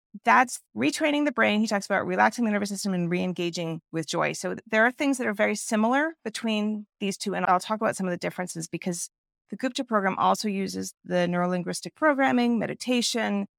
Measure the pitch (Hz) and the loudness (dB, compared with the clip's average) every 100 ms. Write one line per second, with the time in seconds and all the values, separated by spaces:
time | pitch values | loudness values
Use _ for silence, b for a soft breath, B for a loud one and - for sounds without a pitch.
0 | _ 202 - 226 254 - - 208 277 - | _ -4 4 4 4 -2 -10 -2 -2 0
1 | 302 294 294 240 214 208 220 202 - 196 | 0 2 0 2 2 4 2 -2 0 0
2 | 202 185 214 233 226 208 202 196 202 180 | 0 2 2 2 0 0 -2 -4 -2 0
3 | 170 180 180 175 175 170 165 165 - 165 | 0 0 0 -2 -4 -4 -4 -6 -6 -6
4 | 156 170 151 131 185 185 - 220 233 254 | -2 0 0 -2 -4 -6 0 4 4 4
5 | 285 254 233 196 214 208 - 220 220 269 | 0 2 0 2 0 0 0 2 2 2
6 | 320 330 220 - 226 214 208 214 208 _ | 0 -4 -10 -6 -2 0 0 -2 -8 _
7 | 196 - 208 180 185 180 - 214 220 - | -4 -4 -4 -2 0 -2 -4 -2 -2 -2
8 | 185 175 175 - 180 170 160 165 - 175 | -2 -2 -4 -6 -8 -8 -8 -6 -4 -4
9 | - _ _ _ _ 202 262 254 254 214 | -8 _ _ _ _ -6 -4 -4 -2 0
10 | 190 185 185 196 214 196 190 185 190 - | 0 2 2 2 0 -2 -4 -6 -8 -12
11 | - 180 175 175 180 180 180 180 170 - | -4 0 2 0 0 0 -4 -6 -10 0
12 | 311 269 262 254 240 233 180 - - 247 | 2 4 2 4 2 2 -2 -4 -2 0
13 | 220 233 208 202 196 | 0 0 0 -2 -4